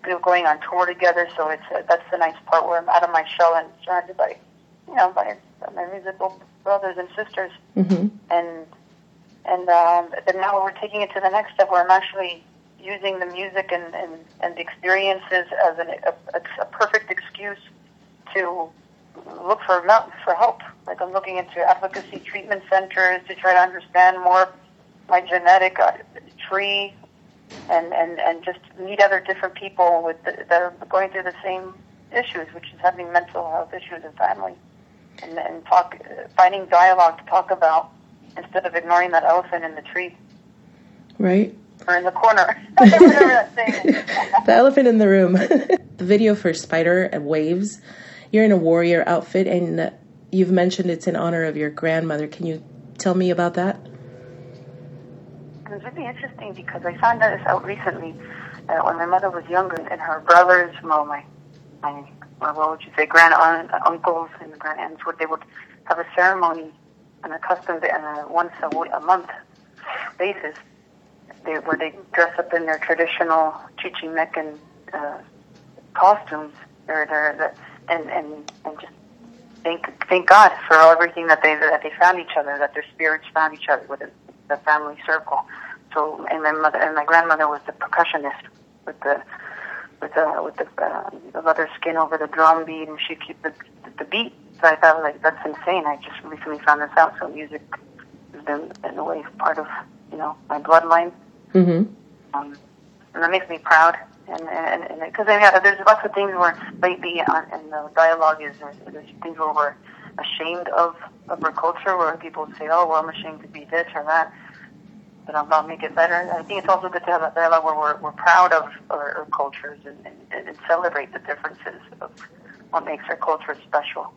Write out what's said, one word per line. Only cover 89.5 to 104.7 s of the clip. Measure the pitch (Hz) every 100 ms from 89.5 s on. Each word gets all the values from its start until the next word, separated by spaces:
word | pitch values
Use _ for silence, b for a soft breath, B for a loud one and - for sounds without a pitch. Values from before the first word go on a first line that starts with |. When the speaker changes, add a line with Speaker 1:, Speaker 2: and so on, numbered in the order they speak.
| B B B B _
Speaker 1:
with | 156
the, | 156 156 -
with | 156 -
the, | - -
uh, | 160 - - - -
the | 165
leather | 160 160 156 -
skin | 165 160
over | 156 160
the | 151
drum | 160 160 165 160
beat, | 160 156
and | 156 -
she'd | 160 -
keep | 156
the, | 160 - - _ - -
the | 151
beat. | 208 233 _ - -
So | 165
I | 156
thought, | 165 160
like, | 151 147
that's | 156 - 156
insane. | 147 - 185 151
I | 139
just | - -
recently | 156 156 160 147
found | 151 147
this | 147 -
out. | 160 -
So | 170
music | 151 147 151 - 285 - - - - -
has | 147
been, | 147 147 165 - -
in | -
a |
way, | 160 160 147 -
part | 160 160
of, | 151 156 - - -
you | 156
know, | 156 - -
my | 147
bloodline. | 151 165 165 170 175 - - _ _
Speaker 2:
Mm-hmm. | 190 180 165 214 - _ _ _ 143
Speaker 1:
Um, | 143 143 _ _ _ _ _
and | 170
that | 165
makes | 185 185
me | 165
proud. | - 160 165 - - _ -
And, | - 165
and, | 175 160